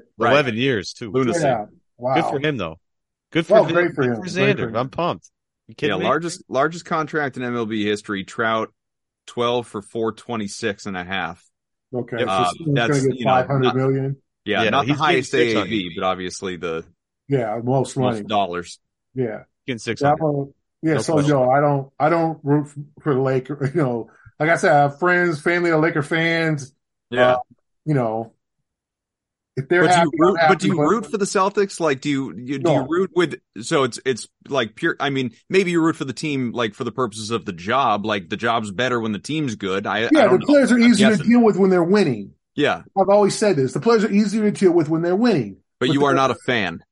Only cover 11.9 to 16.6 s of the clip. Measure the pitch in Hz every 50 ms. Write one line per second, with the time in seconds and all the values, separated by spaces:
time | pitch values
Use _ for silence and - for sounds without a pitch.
11.9 | 127 123 120 - - 120 123 113 95 95 92 90 - - 165 156 143 123 120 131
12.9 | 147 139 131 135 123 127 117 127 131 127 127 - 139 135 131 123 - 131 131 135
13.9 | 135 135 131 135 143 - _ _ _ _ - 104 101 95 90 104 113 135 139 123
14.9 | 147 139 160 151 139 131 127 - - 127 120 117 110 110 98 90 113 107 92 87
15.9 | 82 95 92 92 92 92 92 90 - - - 98 92 85